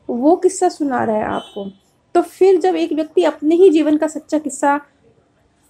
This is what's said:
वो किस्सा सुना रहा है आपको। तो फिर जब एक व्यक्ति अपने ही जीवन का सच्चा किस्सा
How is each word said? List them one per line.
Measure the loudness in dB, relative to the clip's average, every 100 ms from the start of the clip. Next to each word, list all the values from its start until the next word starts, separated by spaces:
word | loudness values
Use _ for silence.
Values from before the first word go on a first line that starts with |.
| -10
वो | -2 2 2
किस्सा | 0 0 -4
सुना | -2 -4 -2
रहा | -2 -2
है |
आपको। | -4 -6 -10 -14 -14 -16 _ _ _ -2
तो |
फिर | -2 2 2 4
जब | 0 -2
एक | -4
व्यक्ति | -4 -4 0
अपने | 0 0 0 4
ही | 4
जीवन | 4 2 0
का | -2
सच्चा | -6 -6 -6
किस्सा | -6 -4 -2 -2 -6 _ _ _ _ _ _ _